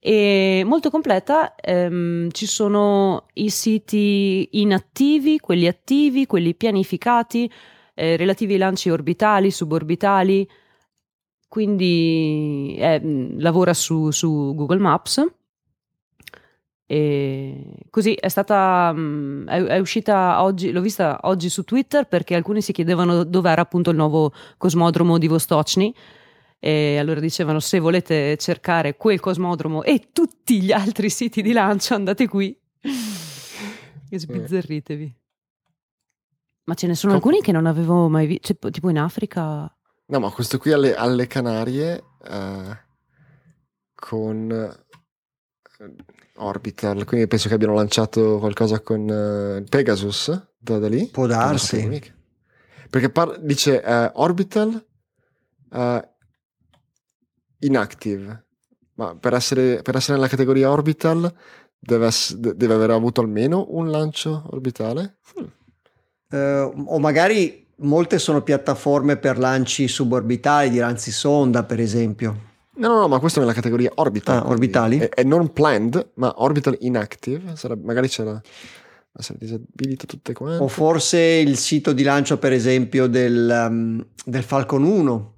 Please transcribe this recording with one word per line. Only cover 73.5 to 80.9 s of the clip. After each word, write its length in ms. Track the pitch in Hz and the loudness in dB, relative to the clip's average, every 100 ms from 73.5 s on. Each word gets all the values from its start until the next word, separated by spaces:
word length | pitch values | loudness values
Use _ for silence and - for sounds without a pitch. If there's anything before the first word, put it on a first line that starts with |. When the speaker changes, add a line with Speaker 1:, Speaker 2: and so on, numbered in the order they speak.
Speaker 2:
categoria 380 | 113 117 117 123 - | 0 0 0 0 2
orbital, 400 | 156 208 - 127 | 0 0 0 0
Speaker 3:
Ah, 20 | |
Speaker 2:
quindi 140 | 113 | 2
Speaker 3:
orbitali? 440 | 123 123 95 113 127 | 0 2 2 2 2
Speaker 2:
è, 100 | 117 | 0
è 120 | - | 0
non 280 | 127 160 165 | 2 4 2
planned, 600 | - 151 120 113 143 - | 2 2 2 0 -2 -6
ma 180 | - 123 - | -4 -4 0
orbital 360 | 127 147 143 127 | 0 2 0 -2
inactive, 720 | 123 120 104 - - 139 185 | -2 -2 -4 -8 -8 -8 -8
sarebbe, 300 | 156 127 117 | -12 -8 -8
magari 240 | 95 117 131 | -4 -2 -2
c'era, 240 | - 110 | -2 -6
ma 920 | 107 - - - - - _ _ - | -8 -14 -20 -20 -20 -20 _ _ -18
se 120 | 113 | -16
le 40 | - | -12
disabilita 640 | 110 113 120 - 135 131 - | -10 -12 -12 -8 -6 -6 -10
tutte 260 | - - | -16 -12
quante. 300 | 123 135 170 | -10 -6 -2
Speaker 3:
O 60 | 139 | -2
forse 500 | - 156 | 0 2